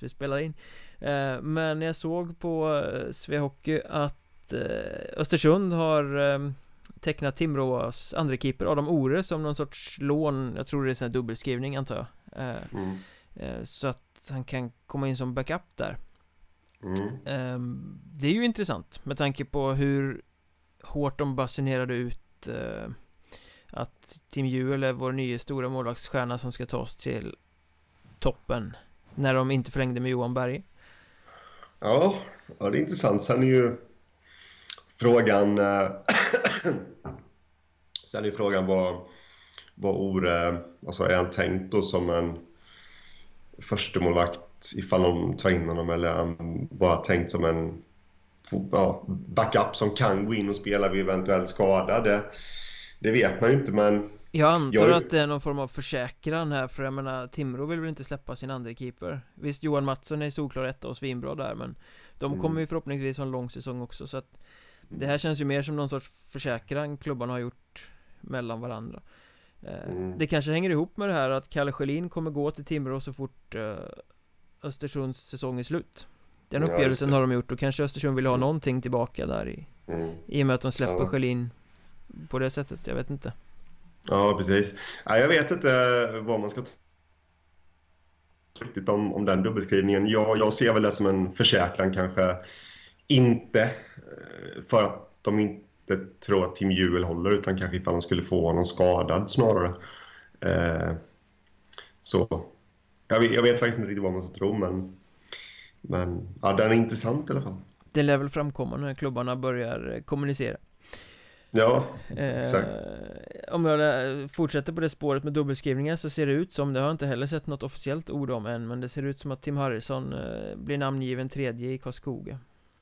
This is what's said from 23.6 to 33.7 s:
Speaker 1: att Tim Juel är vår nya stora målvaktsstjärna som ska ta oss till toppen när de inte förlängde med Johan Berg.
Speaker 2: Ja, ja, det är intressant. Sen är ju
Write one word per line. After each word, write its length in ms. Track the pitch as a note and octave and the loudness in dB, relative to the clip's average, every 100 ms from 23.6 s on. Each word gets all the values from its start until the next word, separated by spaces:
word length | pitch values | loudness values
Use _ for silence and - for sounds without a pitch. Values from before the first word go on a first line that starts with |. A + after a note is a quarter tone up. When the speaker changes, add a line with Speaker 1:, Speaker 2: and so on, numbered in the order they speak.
| _ | _
Speaker 1:
att 480 | - A#2+ _ - - _ | -10 -10 _ -20 -20 _
Tim 160 | C#3 C3 | -4 -2
Juel 380 | B2+ C3 C3+ | 0 0 0
är 100 | C3+ | 0
vår 180 | B2+ C3 | -2 -4
nya 280 | C3 C3 A#2+ | -2 -4 -4
stora 300 | - C#3 B2+ | -6 -6 -4
målvaktsstjärna 680 | C3 A#2+ A#2+ - C#3 B2 A#2+ | -4 -4 -6 -4 -4 -2 -4
som 140 | B2 | -6
ska 140 | - B2+ | -8 -6
ta 120 | B2 | -6
oss 180 | A#2+ - | -6 -8
till 400 | C3 A#2 - - _ _ _ _ _ _ - - | -8 -6 -8 -14 _ _ _ _ _ _ -20 -2
toppen 560 | C3+ - - A#2+ G2+ - - _ _ - | -2 -2 -4 -4 -4 -12 -20 _ _ -2
när 180 | C#3 | 2
de 180 | C3 C3 | 4 4
inte 200 | C3+ A#2+ | 0 0
förlängde 280 | C#3 B2+ B2 | -2 -2 -2
med 120 | B2+ | -2
Johan 220 | B2+ B2 | 0 0
Berg. 300 | B2 B2 C#3+ - _ - - - _ - - - - - _ | 0 -2 -4 -10 _ -20 -20 -20 _ -20 -20 -20 -20 -20 _
Speaker 2:
Ja, 360 | G#2+ B2 F#3 G3 - - - - | 4 6 6 2 -8 -18 -20 -4
ja, 100 | G2+ | 0
det 80 | B2+ | 0
är 40 | |
intressant. 400 | D#3 F3+ A2+ G2+ | 0 2 2 2
Sen 200 | - B2 | 2 4
är 40 | C3 | 6
ju 300 | C3 A#2+ | 6 6